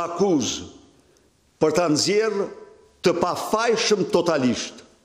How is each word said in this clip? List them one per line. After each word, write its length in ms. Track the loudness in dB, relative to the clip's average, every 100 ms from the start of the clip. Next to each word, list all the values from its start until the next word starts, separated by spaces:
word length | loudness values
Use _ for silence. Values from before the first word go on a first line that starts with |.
akuzë 680 | -4 -2 0 0 -2 -6 -12 -18 -20 _ _ _ _ _ _ -2
për 160 | 0 2
ta 100 | 0
nxjerrë 520 | 0 0 0 0 -2 -6 -10 -20 -20 _ _ 0
të 100 | 2
pafajshëm 880 | 0 -2 -2 0 2 0 2 0 2
totalisht. 680 | 2 2 2 2 0 -6 -14 -20 _